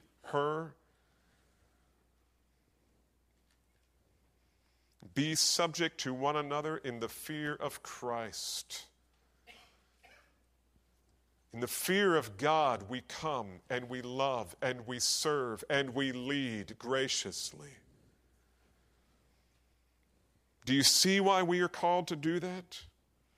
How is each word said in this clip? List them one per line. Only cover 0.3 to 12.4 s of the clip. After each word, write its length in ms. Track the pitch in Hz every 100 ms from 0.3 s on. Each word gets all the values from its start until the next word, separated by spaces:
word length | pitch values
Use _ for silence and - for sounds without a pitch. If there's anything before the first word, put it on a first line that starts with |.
| 143 147 156 160 - _ _ _ _ _ _ _ _ _ _ _ _ _ _ _ _ _ _ _ _ _ _ _ _ _ _ _ _ _ _ _ _ _ _ _ _ _ _ _ _ _ _ -
Be 220 | 135 151 156
subject 640 | - - 170 156 165 -
to 160 | 135 127
one 200 | 139 151
another 420 | 147 143 151 156
in 220 | 135 120
the 80 | 113
fear 460 | - - 156 151
of 300 | 147 143 -
Christ. 1040 | - - 123 117 110 - - - - - - _ _ _ _ _ - - - _ _ _ - - _ _ _ _ _ _ _ _ _ _ _ _ _
In 60 | 117
the 80 | 120
fear 480 | - - 190 202 160
of 220 | 113
God, 480 | 101